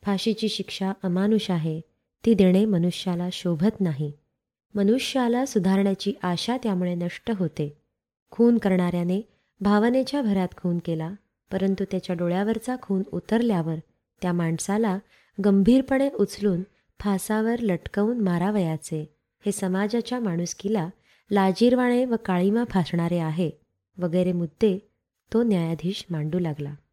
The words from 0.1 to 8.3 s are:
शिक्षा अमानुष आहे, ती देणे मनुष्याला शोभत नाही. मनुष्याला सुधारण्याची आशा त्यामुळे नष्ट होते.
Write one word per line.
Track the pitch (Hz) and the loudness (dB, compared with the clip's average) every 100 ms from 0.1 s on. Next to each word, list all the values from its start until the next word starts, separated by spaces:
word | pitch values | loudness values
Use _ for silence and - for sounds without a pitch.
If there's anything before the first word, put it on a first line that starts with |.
| 196 226 214 214 | -2 0 -2 -2
शिक्षा | - 190 - 190 196 | -4 -8 -6 -6 -4
अमानुष | 190 180 202 220 214 | -4 0 2 2 0
आहे, | 175 160 156 - _ _ _ | -2 -2 -6 -10 _ _ _
ती | - | 2
देणे | 214 185 180 | 6 6 6
मनुष्याला | 220 185 175 - - 175 180 | 4 2 0 -2 -4 -4 -4
शोभत | 180 180 165 190 220 | -4 -4 0 0 2
नाही. | 185 139 147 147 _ _ _ _ _ | -2 -2 -6 -8 _ _ _ _ _
मनुष्याला | 208 196 247 254 269 247 240 262 | 0 2 2 0 -2 0 0 0
सुधारण्याची | 220 185 190 196 196 - 202 | 0 2 2 2 0 -4 -4
आशा | 180 170 - 254 | -4 -4 -4 -4
त्यामुळे | 247 185 180 | -2 -2 -2
नष्ट | 175 175 - - 214 | -4 -6 -8 -6 -4
होते. | 175 - 147 - _ _ _ _ _ | -4 -4 -8 -8 _ _ _ _ _